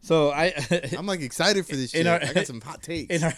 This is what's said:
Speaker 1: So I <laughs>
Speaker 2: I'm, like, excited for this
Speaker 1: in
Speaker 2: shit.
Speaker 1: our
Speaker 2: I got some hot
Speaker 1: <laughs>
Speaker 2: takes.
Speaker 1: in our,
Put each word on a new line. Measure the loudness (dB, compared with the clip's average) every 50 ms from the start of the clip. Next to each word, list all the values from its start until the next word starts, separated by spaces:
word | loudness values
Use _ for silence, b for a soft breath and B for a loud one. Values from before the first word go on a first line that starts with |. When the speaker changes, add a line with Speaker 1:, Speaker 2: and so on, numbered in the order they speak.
Speaker 1:
So | 0 2 4 6 6 4
I | 4 2 2 2 2 -2 -2 0
<laughs> | 0 0 0 -4 -6
Speaker 2:
I'm, | -6 -4
like, | -4 -4 -4
excited | -4 -6 -2 0 2 2 2 2 0
for | -2 -4
this | -4 -4 -2 0
Speaker 1:
in | 2
Speaker 2:
shit. | 2
Speaker 1:
our | 4 2 2
Speaker 2:
I | 0 0 0
got | 0 0
some | -2 -6 -12
hot | -12 -14 -14 -12
Speaker 1:
<laughs> | -10 -8
Speaker 2:
takes. | -6 -6 -4 -2 0
Speaker 1:
in | 2 2
our, | 0 0